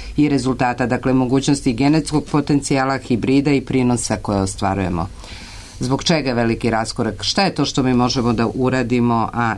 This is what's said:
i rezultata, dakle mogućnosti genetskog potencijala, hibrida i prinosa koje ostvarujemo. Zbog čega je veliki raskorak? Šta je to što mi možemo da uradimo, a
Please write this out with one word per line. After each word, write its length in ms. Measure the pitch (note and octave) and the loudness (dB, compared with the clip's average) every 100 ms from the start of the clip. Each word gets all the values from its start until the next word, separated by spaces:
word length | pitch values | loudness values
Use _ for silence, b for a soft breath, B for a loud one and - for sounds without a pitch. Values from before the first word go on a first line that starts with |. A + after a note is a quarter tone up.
| B - | B 0
i 120 | D3 | 2
rezultata, 580 | C#3 B2+ A#2+ B2 A#2+ B2 | 2 0 0 0 0 0
dakle 260 | B2 C3 | 0 2
mogućnosti 600 | C3 B2 C3+ C3+ C#3+ C#3 | 2 2 0 2 0 0
genetskog 520 | A2+ C#3 D#3 D3+ D3+ | 2 4 2 2 -2
potencijala, 760 | - D3+ C#3+ C#3+ - C#3 C3 C3+ | 0 -2 2 0 2 0 0 -2
hibrida 520 | - A#2+ C3 C#3 C#3+ | 0 0 4 2 4
i 80 | C#3 | 0
prinosa 560 | A#2 C3 B2 A#2+ - G#2 | 2 0 2 0 0 -4
koje 240 | G#2+ G2+ | 0 0
ostvarujemo. 680 | F#2+ - G2 F#2+ F#2 F2 E2 B B B B B B B | 0 -2 -2 0 -2 -2 -4 B B B B B B B
Zbog 240 | B2+ C3 | -4 -2
čega 240 | - D#3+ C3 | 0 0 0
je 60 | |
veliki 360 | A#2+ A#2 A2+ A#2 | 0 0 0 0
raskorak? 520 | A2 A2+ - A2+ G#2+ | 0 -2 -4 -4 -4
Šta 200 | - - | -4 0
je 100 | F#3+ | 0
to 100 | E3+ | 0
što 180 | C#3+ - | -2 0
mi 120 | B2+ | 2
možemo 380 | B2 B2 B2+ A#2 | 2 2 2 0
da 140 | A2 A2+ | 2 0
uradimo, 800 | B2 B2+ C3 A#2+ B2 A#2+ A#2 A2 | 0 0 0 0 2 2 2 0
a 220 | A#2+ A#2 | -2 -2